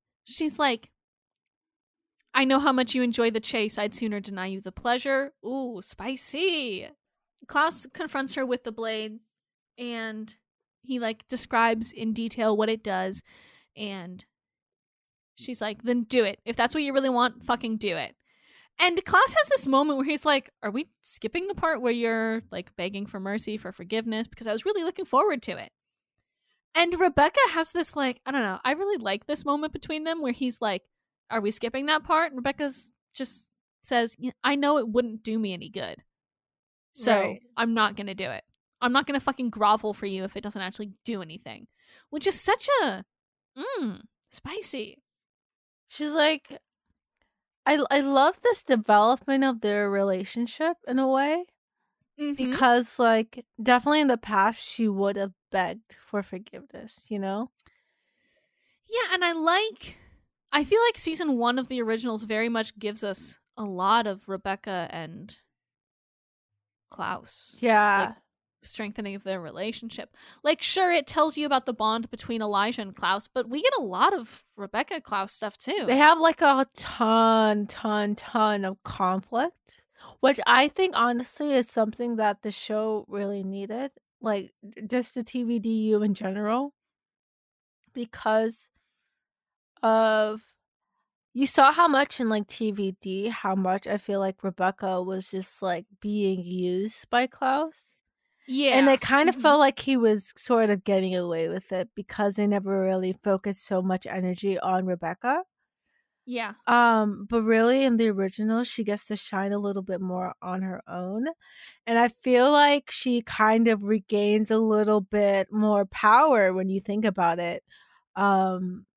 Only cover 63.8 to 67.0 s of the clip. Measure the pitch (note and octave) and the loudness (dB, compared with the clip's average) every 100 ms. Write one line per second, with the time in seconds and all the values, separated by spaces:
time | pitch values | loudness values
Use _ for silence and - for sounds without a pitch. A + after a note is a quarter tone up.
63.8 | G3 A3+ G#3+ G3 - F#3+ G3 G3 - F#3 | 2 2 2 -6 -8 -8 -6 -8 -6 -8
64.8 | E3 E3+ D#3+ E3 G3+ - _ _ _ _ | -8 -10 -12 -16 -20 -20 _ _ _ _
65.8 | _ _ _ _ _ _ _ _ _ _ | _ _ _ _ _ _ _ _ _ _
66.8 | _ - | _ -10